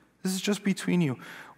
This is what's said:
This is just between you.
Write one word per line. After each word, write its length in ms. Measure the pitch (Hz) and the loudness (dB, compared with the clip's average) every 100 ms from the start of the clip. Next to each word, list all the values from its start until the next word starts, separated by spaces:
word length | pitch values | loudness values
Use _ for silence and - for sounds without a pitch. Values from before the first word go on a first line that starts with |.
| _ _ | _ _
This 100 | 190 | -6
is 60 | 185 | -2
just 240 | 202 202 | -2 0
between 360 | 202 190 - 180 | 0 0 2 2
you. 180 | 151 120 - - - | 2 0 -8 -16 -10